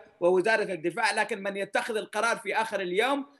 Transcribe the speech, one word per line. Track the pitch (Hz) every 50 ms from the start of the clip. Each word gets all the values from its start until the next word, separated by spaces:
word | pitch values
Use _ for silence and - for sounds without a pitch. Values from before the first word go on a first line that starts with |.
| - - _ -
ووزارة | 170 180 185 185 170 220 226 214 202 175
الدفاع، | 185 160 151 170 160 226 220 202
لكن | 202 196 196 202 226 196
من | 196 202 190
يتخذ | 196 196 196 - 247 233 - 220
القرار | 208 185 - - 214 220 233 220
في | - - 190 -
آخر | 208 220 - 214 190
اليوم | 190 180 180 196 233 262 285 285 262 - -